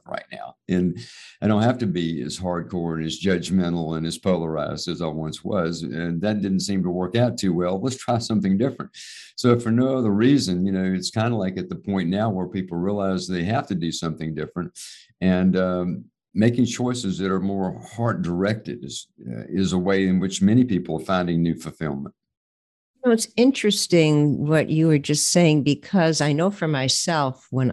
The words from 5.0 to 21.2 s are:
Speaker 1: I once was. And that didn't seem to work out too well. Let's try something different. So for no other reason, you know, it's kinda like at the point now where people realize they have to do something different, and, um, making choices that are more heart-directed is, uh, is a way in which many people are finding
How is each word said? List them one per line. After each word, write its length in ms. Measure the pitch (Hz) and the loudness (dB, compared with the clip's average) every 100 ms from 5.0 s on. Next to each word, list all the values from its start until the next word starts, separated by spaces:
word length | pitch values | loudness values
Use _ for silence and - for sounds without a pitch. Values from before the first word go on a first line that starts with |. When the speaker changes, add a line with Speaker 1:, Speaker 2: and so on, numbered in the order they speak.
Speaker 1:
I 60 | 82 | -6
once 360 | 78 78 78 | -6 -8 -8
was. 380 | 95 104 85 82 | -4 -2 -2 -4
And 400 | 82 78 87 85 | -8 -6 -4 -2
that 200 | 104 107 | -2 0
didn't 200 | 98 95 | 0 -2
seem 200 | 92 98 | 0 -2
to 60 | 90 | -2
work 280 | 90 92 117 | -2 -2 0
out 200 | 120 - | 0 0
too 160 | 98 | 0
well. 280 | 85 87 95 | 0 0 -2
Let's 160 | 127 127 | -4 -4
try 220 | - 117 | -2 -2
something 380 | - 110 95 98 | 0 0 2 2
different. 340 | 135 127 - - - - - - | 0 -2 -10 -16 -18 -18 -18 0
So 240 | 123 120 | 2 4
for 120 | 117 | 2
no 260 | 117 131 135 | 2 2 0
other 140 | 113 | 0
reason, 540 | 101 123 143 90 90 95 | 2 4 4 2 0 0
you 60 | |
know, 140 | 95 92 | 0 0
it's 260 | 92 90 | -2 -4
kinda 240 | 113 113 113 | -2 -2 0
like 220 | 92 95 | -2 -4
at 100 | 90 | -8
the 80 | 85 | -8
point 320 | - 98 85 | -4 -2 0
now 220 | 98 110 | 0 0
where 180 | 92 90 | -2 -4
people 300 | 98 92 85 | -6 -6 -4
realize 500 | 92 104 95 95 90 | -2 -2 -2 -2 -2
they 160 | 90 | -2
have 240 | 87 127 143 | -2 -2 -2
to 80 | 92 | -4
do 160 | 82 | -4
something 420 | - 82 78 80 76 | -4 -6 -6 -6 -6
different, 360 | 73 - 85 - - - - - | -8 -8 -10 -12 -18 -20 -20 -2
and, 380 | 95 90 92 92 | 2 4 4 2
um, 480 | 92 90 90 82 - _ _ - | 2 0 -4 -6 -10 _ _ 2
making 300 | 113 120 113 | 2 4 0
choices 520 | - 123 123 98 85 | 0 -4 -2 -4 -2
that 140 | 95 | -2
are 80 | 95 | -2
more 400 | 98 98 95 - - - | -2 -2 -4 -6 -10 -4
heart-directed 880 | 117 104 85 87 98 110 - 62 | -2 -2 -2 0 0 -2 -6 -12
is, 240 | 69 - - _ 60 | -12 -14 -16 _ -12
uh, 140 | 57 55 | -12 -6
is 240 | 90 92 | -2 0
a 40 | 92 | 0
way 300 | 90 95 95 | 2 2 4
in 120 | 92 | 2
which 220 | 95 - | 0 2
many 220 | 98 120 | 6 6
people 320 | 123 90 - 80 | 4 2 -2 -4
are 80 | - | -2
finding 380 | 92 | 0